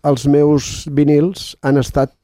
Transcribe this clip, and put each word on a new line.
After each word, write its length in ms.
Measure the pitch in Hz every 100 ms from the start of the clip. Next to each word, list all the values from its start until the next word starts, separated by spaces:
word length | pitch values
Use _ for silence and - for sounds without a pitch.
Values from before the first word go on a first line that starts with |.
els 220 | 147 135 143
meus 560 | 143 147 147 - - -
vinils 640 | 143 147 147 170 190 - -
han 160 | 135 139
estat 320 | 127 143 135 _